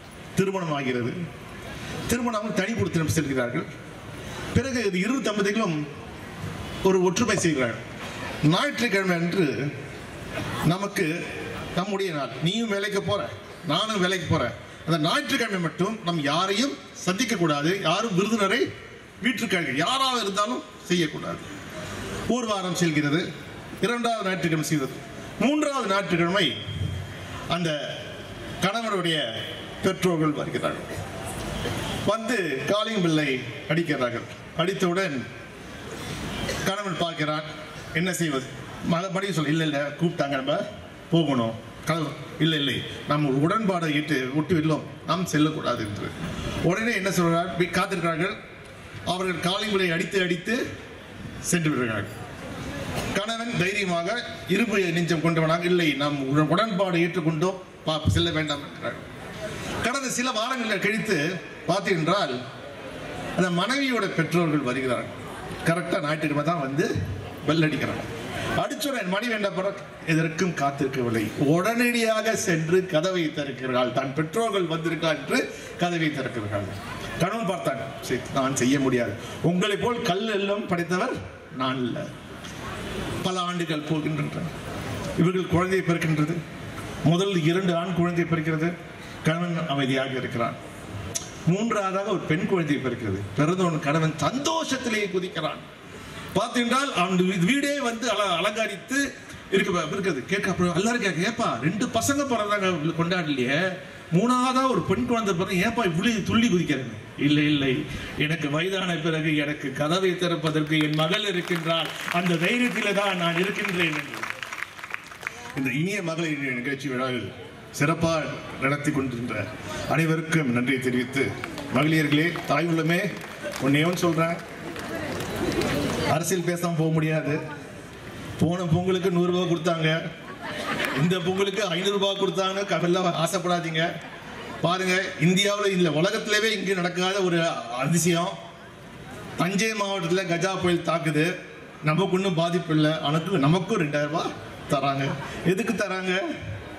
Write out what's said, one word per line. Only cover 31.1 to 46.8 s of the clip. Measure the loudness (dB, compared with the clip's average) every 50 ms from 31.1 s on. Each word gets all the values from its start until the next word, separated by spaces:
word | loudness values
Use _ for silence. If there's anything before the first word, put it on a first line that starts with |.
| -8 -8 -8 -8 -6 -6 -6 -6 -4 -4 -4 -4 -4 -4 -4 -4 -4 -2 0
வந்து | 0 0 0 0 0 0 0 0 0 -2 -2 0
காலிங் | 2 2 2 2 0 0 2 2
பெல்லை | 4 4 4 2 2 0 -2 -4 -6 -10 -12 -4 -2
அடிக்கிறார்கள். | 0 0 2 0 0 0 0 0 -2 -4 -6 -8 -12 -14 -14 -12 -2 0
அடித்தவுடன் | 0 0 2 2 2 2 2 2 0 0 -2 -4 -6 -6 -10 -14 -14 -14 -14 -14 -14 -14 -14 -12 -12 -12 -10 -10 -8 -8 -8 -6 -6 -6 -4 -4 -4 -4 -2 -2 0
கணவன் | -2 -2 -2 -2 -4 -2 0
பார்க்கிறான், | -2 -2 0 -2 -2 -2 -2 -2 -4 -6 -10 -12 -12 -12 -14 -14 -12 -6 -2
என்ன | 0 0 0 0
செய்வது? | 0 0 0 0 -2 -4 -4 -10 -12 -12 -12 -12 -6 0 2
மக-, | 2 2 2 0
மனைவி | -2 -2 -2 0 0
சொல்ல, | 0 2 2
"இல்ல, | 2 2 2
இல்ல, | 2 0 0 -2 -2 -2 0
கூப்பிட்டாங்க, | 0 0 2 0 0 0
நம்ம | 0 -2 0 0 0 0 0 -4 -8 -12 -14 -16 -16 -16 -4 2
போகணும்." | 4 4 4 4 4 2 2 0 -2 -4 -10 -14 -14 -10 -2
கணவன், | -2 0 0 0 -4 -4 -8 -10 -12 -2 0
"இல்ல, | 2 2 2
இல்லை, | 2 0 0 0 -2 -4 -6 -10 -10 -2 0
நம்ம | 2 2 4 4
ஒரு | 4 4
உடன்பாடை | 4 4 4 4 2 2 2 2 2 2 0
இட்டு | 0 2 2 0 0 0 0 0
ஒட்டி | 0 2 4 2
விடலாம், | 4 4 4 2 0 -2 -6 -12 -12 -4
நாம் | -2 0 0 0
செல்லக்கூடாது" | 0 4 4 4 4 2 0 -2 -2 -2 -2 -2
என்று. | -4 -4 -6 -6 -6 -6 -6 -6 -6 -6 -6 -6 -4 -4 0 2
உடனே | 2 2 2